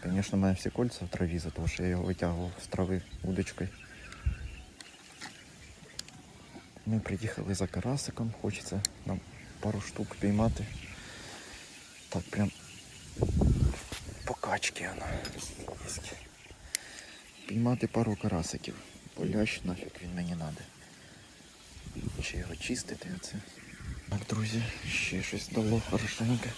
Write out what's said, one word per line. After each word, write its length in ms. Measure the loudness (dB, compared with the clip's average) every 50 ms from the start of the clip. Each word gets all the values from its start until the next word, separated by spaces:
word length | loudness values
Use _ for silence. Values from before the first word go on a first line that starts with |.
| 0
Звісно, 340 | 2 4 4 4 4 4 6
в 40 |
мене 120 | 8 6 6
всі 160 | 4 2 0
кольця 360 | 2 4 2 2 2 -2 -6
в 20 | -4
траві, 320 | 2 2 2 4 4 2
за 100 | 0 0
того, 180 | -2 2 2 2
що 160 | 2 4 4
я 60 | 4
його 140 | 4 4 4
витягував 480 | 2 2 4 4 2 4 2 0 -2 -4 -6 -8
з 40 | -4
трави 340 | 0 2 4 4 4 2 0 -4 -10 -4 0
удочкою. 460 | 2 2 2 2 0 0 -2 -2 -2 -4 -8 -16 -16 -16 -14 -14 -12 -12 0 2 2 2 2 -4 -8 -8 -10 -12 -16 -16 -16 -16 -18 -16 -18 -18 -18 -14 -12 -12 -12 -12 -14 -18 -18 -18 -18 -18 -18 -18 -18 -18 -16 -14 -14 -14 -14 -14 -18 -18 -18 -18 -18 -18 -16 -16 -16 -16 -16 -18 -8 0
Ми 140 | 2 2 2
приїхали 560 | 2 2 -2 0 0 -2 -2 -2 0 0 2
за 120 | 2 2 0
карасиком, 680 | 0 0 2 2 2 2 0 -4 -2 -2 -2 -2 -2 0
хочеться 400 | -2 -2 -2 -2 -4 -2 -2 0 0 0 -2 -2 -2
нам 140 | -2 -2 -2 -2 -8 -14 -14 -14 -14 -10 -2
пару 220 | 0 0 0 0
штук 340 | -2 -4 -4 -4 -4 -4 -2
піймати. 500 | 2 4 6 8 8 8 6 6 2 -2 -4 -4 -8 -8 -10 -10 -12 -12 -12 -12 -12 -10 -10 -12 -12 -12 -12 -14 -14 -14 -14 -16 -16 -16 -16 -16 -18 -10 -4
Так, 140 | -2 -2 -2 -2
прям 220 | 2 2 2 2 2 -4 -14 -14 -16 -16 -16 -16 -16 -14 -14 -12 0 2 4 4 6 8 8 8 8 8 8 6 6 2 -6 -8 -8 -8 -8 -8 -10 -6 -4
по 80 | -4 -2
качки 560 | -2 0 0 0 2 2 0 -2 -2 -4 -4 -4
вона. 140 | -4 -4 -2 -2 -2 -2 -4 -6 -6 -8 -8 -8 -8 -8 -10 -8 -8 -8 -6 -6 -6 -6 -8 -10 -10 -12 -16 -18 -20 -20 -20 -18 -18 -16 -4 -4 -4 -4 -4 -12 -14 -14 -14 -16 -16 -18 -18 -18 -14 -6 0
Піймати 400 | 2 4 6 6 6 4 2 2
пару 280 | 4 4 6 6 4
карасиків. 600 | 2 2 2 2 2 0 0 -2 -4 -6 -6 -8 -8 -12 -16 -16 -16 -16 -14 -6 -2
Бо 80 | -2
лящ 380 | 2 4 4 4 4 2 -2 0
нафіг 280 | -2 -2 -2 -4 -10 -10 -8 -8
він 120 | -4 -2
мені 200 | -2 -2 -2 -2
надо. 260 | -2 -2 -4 -6 -8 -10 -14 -16 -18 -18 -18 -18 -18 -18 -18 -18 -18 -20 -20 -20 -20 -20 -20 -20 -20 -18 -16 -16 -14 -12 -10 -8 -6 -6 -6 -4 -4 -4
Чи 140 | -4 -2 -2
його 180 | -4 -4 -6
чистити 540 | -6 -2 -2 0 0 -2 -6 -6 -8 -6 -6 -6
оце? 200 | -6 -6 -6 -8 -8 -8 -8 -14 -16 -16 -16 -14 -10 -8 -6 -6 -6 -4 -2
Так, 100 | -2 -2 0 0
друзі, 340 | 0 2 2 2 2 0 0 0 -2 -4 -4 -2
ще 340 | 0 0 0 2 0 0 0
щось 260 | 0 -2 -4 -4 0
дало 320 | 2 4 4 6 6 4 4 4
хорошеньке. 600 | 2 2 2 2 0 2 4 4 4 4 2 -2 -4